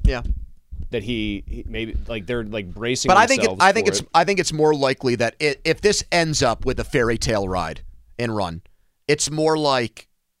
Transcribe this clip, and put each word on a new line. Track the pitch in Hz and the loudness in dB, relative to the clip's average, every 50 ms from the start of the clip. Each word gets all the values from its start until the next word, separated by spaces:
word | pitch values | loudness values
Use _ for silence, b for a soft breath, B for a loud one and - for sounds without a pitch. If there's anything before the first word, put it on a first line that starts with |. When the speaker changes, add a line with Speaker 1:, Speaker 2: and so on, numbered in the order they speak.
| - | 2
Speaker 1:
Yeah. | - 135 120 120 - - - - - - - - - - - - - | 2 2 2 -2 -4 -4 -4 -6 -12 -16 -20 -20 -16 -12 -10 -8 -6
Speaker 2:
That | - 120 98 | -6 -6 -4
he, | 110 123 113 107 107 101 98 - - | -4 -4 -2 -2 -2 -4 -6 -6 -8
he | - 113 110 | -10 -10 -8
maybe, | - 110 110 113 110 107 - - | -8 -8 -8 -6 -6 -6 -6 -6
like, | - 117 113 95 | -6 -8 -8 -6
they're, | 82 123 120 113 | -6 -4 -4 -4
like, | 107 107 110 101 90 85 | -6 -6 -8 -8 -8 -8
bracing | 101 113 120 127 123 - - | -6 -4 -2 -2 0 2 4
Speaker 1:
But | 185 | 6
I | 196 226 240 | 6 6 6
think | 269 247 214 | 4 2 2
it, | |
Speaker 2:
themselves | 110 95 92 175 | 0 2 4 4
Speaker 1:
I | 190 | 4
think | 202 226 202 202 | 4 4 2 0
Speaker 2:
for | |
Speaker 1:
it's, | 196 - | 0 0
Speaker 2:
it. | - - - | -2 0 2
Speaker 1:
I | 160 175 | 2 4
think | 160 202 185 | 4 2 0
it's | 170 - | 0 -2
more | 160 151 151 156 156 | 0 2 4 4 4
likely | 143 139 131 135 - - 131 120 | 4 2 0 0 0 0 -2 0
that | 110 117 113 - - | 0 0 -2 -2 -2
i-, | 156 147 139 - - | -2 -2 -2 -2 -2
if | 160 156 - | -2 0 2
this | - 208 202 - - - | 2 2 2 0 -2 0
ends | - 175 165 160 151 - 139 | 0 0 2 0 0 2 2
up | 123 113 - - | 2 0 0 -2
with | 127 123 117 | -4 -4 -4
a | 113 | -4
fairy | - - 139 120 113 117 110 | -2 0 0 2 2 0 -2
tale | - 127 113 104 98 95 | -2 -2 0 0 -2 -2
ride | 92 90 85 80 80 - - - - - - - - - | -2 -2 -4 -4 -6 -10 -14 -18 -18 -20 -20 -16 -8 -6
and | 120 117 110 | -4 -4 -2
run, | 104 98 87 82 85 - - - _ _ _ _ _ _ - | -2 -4 -4 -6 -10 -14 -18 -20 _ _ _ _ _ _ 0
it's | 147 151 - 139 | 0 0 0 -2
more | 147 156 156 160 160 156 | -2 0 2 2 2 2
like | 151 143 135 127 120 110 - - - _ _ _ _ _ _ _ | 2 2 2 2 0 -2 -6 -12 -20 _ _ _ _ _ _ _